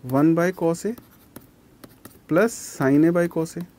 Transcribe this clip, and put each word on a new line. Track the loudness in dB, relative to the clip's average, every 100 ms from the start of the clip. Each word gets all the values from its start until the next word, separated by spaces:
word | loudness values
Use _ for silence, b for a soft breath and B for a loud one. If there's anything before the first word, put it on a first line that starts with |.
one | -2 2 4
by | 4 0
cos | 0 -4 -2 -6
A | -10 -18 -20 -20 -20 -20 _ _ _ -20 -20 -20 -20 -2
plus | 0 0
sine | -2 -16 -2 2 4
A | 4
by | 2 -2
cos | -4 -6 -8
A. | -14